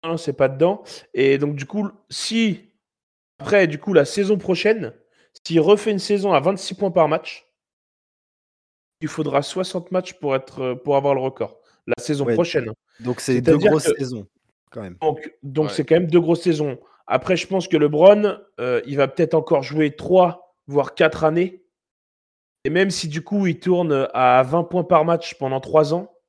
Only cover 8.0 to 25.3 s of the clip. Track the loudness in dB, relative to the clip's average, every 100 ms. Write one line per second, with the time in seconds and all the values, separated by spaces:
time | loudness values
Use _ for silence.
8 | _ _ _ _ _ _ _ _ _ _
9 | -8 -6 -2 -2 -2 -6 -6 -6 -4 -6
10 | -6 -8 -4 -4 -4 -8 -6 -6 0 0
11 | 2 0 -2 -6 -10 -10 _ _ -6 -6
12 | -4 -4 0 0 0 -2 -4 -14 _ _
13 | -8 -6 0 0 2 2 2 2 0 -4
14 | -6 -8 -14 _ _ _ _ -16 -16 -4
15 | -4 -4 -12 _ -8 -4 -2 -4 2 2
16 | 4 2 2 0 0 -2 -4 -8 _ _
17 | -4 -4 0 -4 -2 -4 0 2 2 6
18 | 8 8 2 -4 _ -8 -2 -2 -2 -2
19 | 0 0 0 0 2 0 0 0 0 -2
20 | 2 4 4 0 _ _ -4 -2 -2 0
21 | 0 2 0 0 -2 -6 _ _ _ _
22 | _ _ _ _ _ _ -4 0 0 -2
23 | -6 -8 -4 -2 -2 -2 0 0 2 0
24 | -2 2 4 4 4 -2 -2 -4 2 2
25 | 2 -2 -4